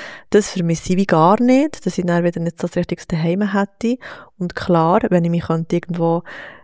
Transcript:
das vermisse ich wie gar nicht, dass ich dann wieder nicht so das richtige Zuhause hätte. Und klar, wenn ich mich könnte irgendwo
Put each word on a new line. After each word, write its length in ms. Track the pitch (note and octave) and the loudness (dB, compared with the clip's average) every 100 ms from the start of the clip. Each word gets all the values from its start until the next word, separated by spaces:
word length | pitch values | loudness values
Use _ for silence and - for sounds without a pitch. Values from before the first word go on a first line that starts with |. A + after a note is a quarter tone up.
| - - - | -16 -18 0
das 200 | G3+ G#3 | 2 2
vermisse 420 | F#3 E3+ E3 - | -2 -2 -2 0
ich 60 | F#3 | 0
wie 80 | G3 | 2
gar 340 | E3 E3 G#3+ | 4 6 4
nicht, 460 | B3 C4 D4+ - F#3+ | 4 4 2 -2 -6
dass 120 | F3+ | -4
ich 60 | |
dann 200 | F3+ E3+ | 0 0
wieder 160 | F3 E3+ | 0 -2
nicht 200 | E3 - | -6 -4
so 60 | F3 | -4
das 100 | - | -4
richtige 300 | F3 F3 - | -4 -6 -4
Zuhause 460 | E3 E3 F3+ G3+ | -2 0 0 0
hätte. 460 | G3+ G3+ - A#3 B3 - - - - | -2 -4 -2 -2 -2 -6 -18 -18 -10
Und 160 | F3+ | -8
klar, 460 | - - E3+ D#3+ G3+ A#3 | -6 0 2 4 2 2
wenn 140 | F3+ | 2
ich 60 | E3+ | 2
mich 140 | E3+ | -2
könnte 320 | - E3 E3 F3 | -2 -4 -2 -4
irgendwo 460 | - F3 E3 E3+ - - - - | -4 -2 0 0 -4 -16 -18 -20